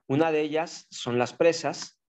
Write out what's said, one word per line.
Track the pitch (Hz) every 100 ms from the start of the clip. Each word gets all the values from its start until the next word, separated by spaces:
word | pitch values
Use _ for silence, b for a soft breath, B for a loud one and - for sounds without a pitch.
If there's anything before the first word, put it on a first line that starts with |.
| -
Una | 139 165
de | 156
ellas | 151 156 175 - -
son | - 123 120
las | 120
presas, | - 165 160 143 - - _ _